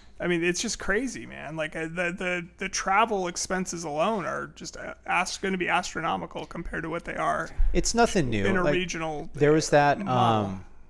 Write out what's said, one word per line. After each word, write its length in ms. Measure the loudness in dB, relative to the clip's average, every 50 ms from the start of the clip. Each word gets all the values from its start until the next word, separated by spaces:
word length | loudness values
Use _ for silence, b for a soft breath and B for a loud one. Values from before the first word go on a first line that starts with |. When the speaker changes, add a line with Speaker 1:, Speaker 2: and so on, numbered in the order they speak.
| B B B B
Speaker 1:
I 80 | -2 0
mean, 160 | 0 2 2
it's 180 | 0 0 0
just 160 | -2 -4 -4 -4
crazy, 480 | -2 0 0 0 0 -4 -6 -8 -12
man. 300 | -12 -12 -12 -12 -8 -6
Like, 200 | -4 -4 -4 -4
uh, 100 | -6 -6
the, 280 | -6 -4 -2 -2 -2 -2
the, 320 | -4 -4 -2 -2 -4 -6 -8 -10 -8
the 100 | -8 -6
travel 580 | -4 -4 -2 2 4 4 4 4 2 -2 -2 -2
expenses 580 | -4 -4 -4 -2 -2 -2 -4 -4 -6 -8 -8
alone 380 | -6 -2 0 0 0 0 -2 -2
are 260 | -4 -4 -6 -6 -10 -12
just, 220 | -14 -14 -14 -12 -12
uh, 160 | -12 -12 -12 -10 -6 -2
ast-, 340 | 0 0 0 -2 -4 -4
gonna 160 | -4 -2 -2 -2
be 100 | 0 2
astronomical 800 | 0 0 0 -2 -6 -4 -2 -2 -2 -2 -4 -8 -10 -10 -12
compared 380 | -10 -10 -10 -10 -8 -8 -6 -6
to 80 | -4
what 140 | -6 -6 -6
they 100 | -6 -4
are 340 | -2 0 0 0 0 -2 -2 2 4 6 6 6
Speaker 2:
It's 220 | 4 2 2 4
nothing 340 | 4 4 6 6 2 2 2
new. 160 | 2 2 2
Speaker 1:
in 100 | 2 2
a 80 | 2 2
Speaker 2:
Like, 100 | 2 2
Speaker 1:
regional 560 | 2 0 -2 -4 -6 -6 -6 -6 -6 -8 -8 -2
Speaker 2:
there 180 | 2 4 6
was 200 | 6 4 4 4
that, 260 | 6 6 6 6 4 2
Speaker 1:
model. 480 | 0 0 2 4 4 4 4 4 2
Speaker 2:
um, 200 | 0 -4 -6 -10 -14 -18 -18 -20